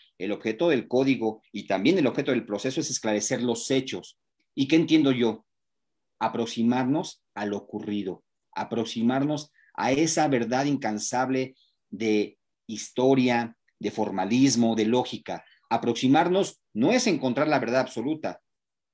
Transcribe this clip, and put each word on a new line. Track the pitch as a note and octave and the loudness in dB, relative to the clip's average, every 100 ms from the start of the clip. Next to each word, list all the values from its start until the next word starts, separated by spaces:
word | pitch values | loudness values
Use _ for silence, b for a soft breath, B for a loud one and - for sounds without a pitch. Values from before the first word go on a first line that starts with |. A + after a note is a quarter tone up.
| b - | b -10
el | G2 | -6
objeto | G2 A2 A2 E3+ | -4 -4 0 0
del | C3 A2 | 0 0
código | B2 C3+ A2+ A2 A2 _ | 0 2 0 -2 -4 _
y | G#2 - | -10 -4
también | F#2+ A#2 F#3+ | 0 2 4
el | B2+ | 2
objeto | B2+ C3+ | 0 -2
del | A#2+ - | -2 -2
proceso | G2+ - E3 | -4 -4 -4
es | - | -4
esclarecer | - A2 G#2 - A#2+ | -4 -2 -2 -2 -2
los | A#2+ A2+ - | -2 -2 -2
hechos. | C3+ C3 F#2 - - _ _ _ | -2 -2 -8 -12 -20 _ _ _
¿Y | - C3+ | -4 2
qué | D#3+ | 2
entiendo | E3+ D#3+ C#3 | 4 4 4
yo? | A#2+ A#2 G#2+ _ _ _ _ _ _ _ - | 2 0 0 _ _ _ _ _ _ _ -6
Aproximarnos | A2+ A#2 A#2 - A#2 B2+ B2+ D3+ F#3+ - _ | -4 -2 -4 0 2 2 0 -2 -4 -12 _
a | G2+ G#2 | -8 -4
lo | G2+ | -6
ocurrido, | - G#2+ G#2 G#2 F#2 E2+ _ _ _ | -8 -10 -6 -4 -4 -8 _ _ _
aproximarnos | F#2 F#2 A2+ A2+ A#2 A#2 C3+ C#3+ D3 - b b | -10 -4 -4 -4 -2 0 2 0 -2 -8 b b
a | - A#2 | -4 0
esa | C3+ D#3+ D#3+ D3+ | 2 2 2 2
verdad | B2+ A2+ B2+ C#3+ | 2 0 0 0
incansable | C3+ A2+ G#2 - B2 C3 C3 C3 b b _ _ | -2 -2 -4 -4 -2 -2 -2 -4 b b _ _
de | G2+ A2 G#2+ G2 - _ _ - | -4 0 2 0 -6 _ _ -12
historia, | G#2 - - C3 C3 B2 A#2+ A#2 - _ - | -10 -6 0 4 4 4 2 -2 -10 _ -8
de | G2+ | -6
formalismo, | - G#2 G2 F#2+ B2 C3+ A#2 A2+ A2 | -4 -4 -4 0 4 4 4 2 2
de | |
lógica. | A2 B2 B2 A2+ - E2+ b b - | 2 2 0 -8 -10 -12 b b -4
Aproximarnos | A#2 A#2 A#2 C3 D3+ F3 F#3 F#3 - _ | -2 0 0 4 4 4 2 0 -6 _
no | G#2+ C#3+ | 0 2
es | A#3+ A#3 | 2 2
encontrar | D3+ B2+ B2+ D#3 | 0 0 0 0
la | C3+ | 0
verdad | A2 C3 | 0 0
absoluta, | B2+ A#2 B2+ D#3 F#2+ - _ _ _ _ _ | -2 -4 -6 -4 -6 -10 _ _ _ _ _